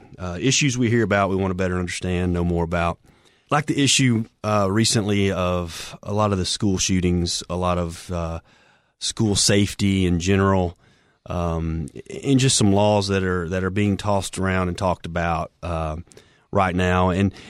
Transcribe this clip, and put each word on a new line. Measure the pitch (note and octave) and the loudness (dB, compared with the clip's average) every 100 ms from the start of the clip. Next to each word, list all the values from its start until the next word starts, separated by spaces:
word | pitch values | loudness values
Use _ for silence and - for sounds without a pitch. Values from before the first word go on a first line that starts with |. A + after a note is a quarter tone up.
| - - | -14 -14
uh, | F2+ F2 | -10 -4
issues | A#2+ - D3 B2 | 0 0 0 0
we | A#2 | 0
hear | A#2 | 2
about | G#2 G2+ G2 | 2 2 2
we | F#2+ | 0
want | F#2+ | -2
to | F2+ | -2
better | F#2 F2+ | -2 -2
understand, | F2 - F#2 F2+ F2+ | -4 -4 -4 -2 0
know | F2 | 0
more | F2 E2+ | 0 0
about. | E2+ E2+ E2+ E2 _ _ _ _ _ | 0 -2 -2 -4 _ _ _ _ _
Like | C#3+ D3+ | -2 0
the | C#3+ | 0
issue, | C#3 - C3 A2+ A2+ _ | 2 4 2 2 -2 _
uh, | G#2+ G#2+ G2 | -2 0 2
recently | G2+ A2+ A#2+ G2+ G2+ G2 | 2 2 2 2 2 2
of | F2+ F2+ F2+ E2+ - - - | 0 0 -2 -4 -10 -14 -14
a | F#2+ | -6
lot | G#2 G#2+ | -2 0
of | G2 | 0
the | F2 | -2
school | - G#2 F#2 | 0 0 0
shootings, | - F#2 F2+ F2 F2 - - | 2 2 2 2 0 -4 -6
a | F2 | -4
lot | F2+ F2 | -2 -2
of, | E2+ E2 - | -4 -8 -8
uh, | F2 E2 E2 - _ _ _ _ _ | -6 -6 -8 -12 _ _ _ _ _
school | - - A2+ | -8 -2 0
safety | F#2+ - G#2 G2+ - G2+ F#2+ F2+ | 2 4 4 2 0 2 2 2
in | F2 | 2
general, | F2 G2 G2 F#2+ F2 - _ _ _ _ - | 2 2 4 2 0 -4 _ _ _ _ -10
um, | F2 E2+ E2 E2 D#2+ C2 - - - | -4 -2 -2 -2 -4 -6 -10 -14 -8
and | - C3+ | 0 2
just | C3 - | 2 2
some | G#2 | 4
laws | G2 G#2 G#2 G2 | 4 4 2 2
that | G2 | 0
are, | F#2 F2+ E2+ | 0 -2 -2
that | F#2 | -4
are | F#2 | -2
being | F#2+ G#2 F#2+ | 0 0 0
tossed | G#2 G2+ F#2 - | -2 -2 -2 -4
around | F#2+ F#2 F2+ | -2 0 -2
and | F2 | -2
talked | F#2+ F2 E2+ | -2 -4 -6
about, | E2+ E2+ D#2+ E2 - | -4 -2 -2 -6 -10
uh, | F2+ E2 D#2+ D#2 - - - _ _ | -8 -6 -6 -8 -12 -20 -20 _ _
right | G2 F#2 F2 | 0 0 2
now. | F2+ F2+ F#2 | 2 2 2
And, | F2+ G2+ - - | 2 0 -2 -10